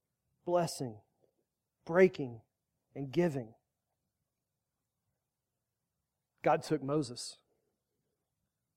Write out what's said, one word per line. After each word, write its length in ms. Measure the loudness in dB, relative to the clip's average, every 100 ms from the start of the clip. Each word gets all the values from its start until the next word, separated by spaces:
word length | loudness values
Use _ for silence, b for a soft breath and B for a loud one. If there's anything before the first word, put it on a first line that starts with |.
| _ _ _ _
blessing, 520 | -2 0 0 -4 -8 -10 -20 _ _ _ _ _ _ _ 0
breaking, 540 | 6 6 4 -8 -10 -18 _ _ _ _ -12
and 160 | -4
giving. 360 | 0 0 0 -8 -14 _ _ _ _ _ _ _ _ _ _ _ _ _ _ _ _ _ _ _ _ _ _ _ _ _ _ _ _
God 200 | 2 2
took 200 | 0 -4
Moses 540 | -2 -2 -4 -8 -14 -16 _ _ _ _ _ _ _ _ _ _ _ _ _